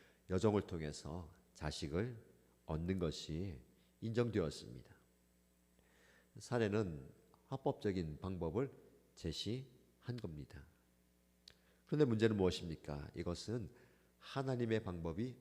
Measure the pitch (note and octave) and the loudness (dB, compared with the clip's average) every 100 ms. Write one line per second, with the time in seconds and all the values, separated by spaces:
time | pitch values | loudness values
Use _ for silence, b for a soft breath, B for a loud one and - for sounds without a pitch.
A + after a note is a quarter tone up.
0 | B B B F#2 A2 G#2 - F2 D#2 C#2+ | B B B 4 6 6 2 -2 -4 -6
1 | - E2+ D#2+ - _ - D2+ - D2+ E2 | -8 -8 -10 -16 _ -6 -4 -2 -2 0
2 | A#2+ A2+ - - b b - D#2 F2 F#2+ | 0 -4 -16 -20 b b -4 -2 0 2
3 | G#2 - - D#2 G2 C2+ - b b b | 2 -2 -4 -4 -4 -8 -14 b b b
4 | A2 A2+ A#2+ G#2 D#2+ - - - - - | -2 2 2 2 0 -2 -10 -14 -16 -20
5 | _ _ _ _ _ _ _ _ b b | _ _ _ _ _ _ _ _ b b
6 | b b b - - A#2+ G#2+ G#2 G2 D2+ | b b b -16 0 4 4 4 2 -2
7 | C2+ - - - - C3+ D3 - G#2 F#2 | -10 -18 -20 -20 -8 -2 0 0 2 0
8 | E2 D2+ G2 F#2 E2 F#2 C3+ - - - | 0 -4 -4 -2 -2 0 -2 -6 -20 -20
9 | _ - E2 - G2 B2 C3+ - _ _ | _ -8 -6 -4 -4 -4 -8 -18 _ _
10 | - A#2+ F#2+ D2+ C2+ - C#2 - _ _ | -8 -6 -6 -8 -10 -14 -18 -20 _ _
11 | _ _ _ _ - B B B B D3 | _ _ _ _ -20 B B B B 4
12 | C#3 A2 A2 G#2+ F#2 - E2+ D#2 - D2 | 6 8 6 6 4 4 -4 -6 -6 -6
13 | D2 - E2+ E2+ - A#2+ F#2+ - B B | -6 -6 -4 -4 -4 -6 -6 -12 B B
14 | B B - C#3 C3+ B2 A#2 A2 G2 F2 | B B -10 -4 -2 0 2 2 0 -4
15 | E2 E2 B2+ A#2+ | -2 -2 -4 -6